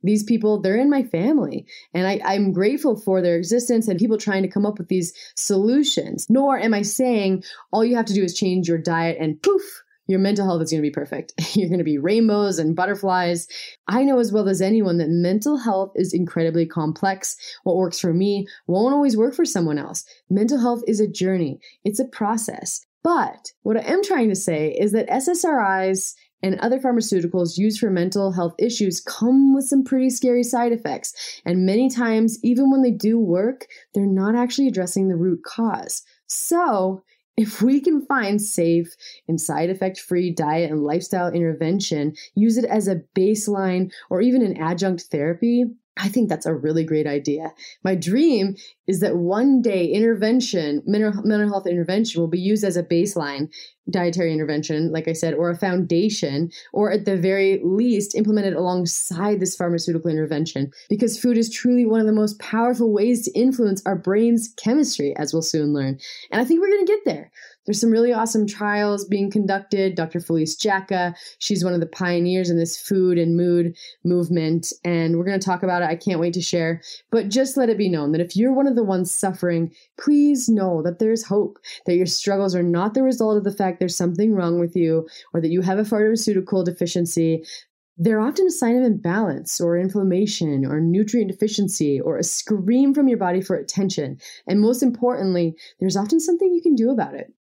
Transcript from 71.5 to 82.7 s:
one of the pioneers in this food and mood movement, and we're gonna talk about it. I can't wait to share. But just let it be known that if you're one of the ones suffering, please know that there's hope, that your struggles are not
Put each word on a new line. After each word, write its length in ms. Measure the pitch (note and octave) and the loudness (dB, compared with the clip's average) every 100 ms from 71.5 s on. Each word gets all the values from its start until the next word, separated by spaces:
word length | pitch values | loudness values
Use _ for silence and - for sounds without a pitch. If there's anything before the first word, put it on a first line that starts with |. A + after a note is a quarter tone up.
| G3 | 0
one 120 | F3+ | 0
of 60 | F3 | 0
the 60 | E3 | -4
pioneers 600 | - F3+ F3 F3 F#3 F3 | -4 -2 0 2 0 0
in 80 | E3+ | 0
this 220 | E3 - | -2 -6
food 400 | - G3 F#3 F3 | -2 0 2 2
and 180 | E3 E3+ | 2 2
mood 400 | F3 F3 E3+ E3+ - _ | 2 2 0 -4 -20 _
movement, 680 | E3+ F3 E3+ E3+ D#3+ E3 E3 - | -2 0 0 0 0 -2 -4 -8
and 320 | F3 E3+ E3 E3 | -2 0 0 0
we're 80 | |
gonna 140 | F3+ G3 | 0 -2
talk 240 | F#3+ F3+ | -2 -2
about 200 | F#3 F3 | 0 0
it. 40 | E3+ | -2
I 100 | E3 | -2
can't 240 | G3+ F3 | -2 -2
wait 140 | F3 | -2
to 60 | F3 | -2
share. 420 | E3+ F3 E3 E3 - - _ | -2 -2 -2 -4 -8 -20 _
But 180 | A3+ G3+ | -2 0
just 280 | G#3+ C4 C#4 | 0 0 0
let 120 | A#3+ | 0
it 100 | G#3+ | 2
be 100 | G3+ | 0
known 240 | E3 C#3+ | 0 0
that 80 | D#3+ | 0
if 160 | E3+ F#3+ | 0 0
you're 180 | B3 | 2
one 120 | C4 C#4 | 2 2
of 80 | |
the 100 | A#3+ | 2
ones 300 | G#3 F#3 F3+ | 0 0 -2
suffering, 580 | - G3 F#3 F3+ E3+ E3 - _ - | -2 -4 -2 -2 0 -2 -6 _ -6
please 480 | - D4 D4 C#4 B3+ | 2 4 4 2 2
know 340 | A3 F#3+ E3+ | 2 2 0
that 160 | F3 F3 | -2 0
there's 260 | A3 A3+ | 0 0
hope, 340 | - G3+ G3+ - - - - | 0 0 0 -6 -20 -10 0
that 100 | F3 | 2
your 100 | F3+ | 2
struggles 480 | - - G3 G3 | -2 -2 0 0
are 80 | F3+ | 0
not 320 | F3 | 2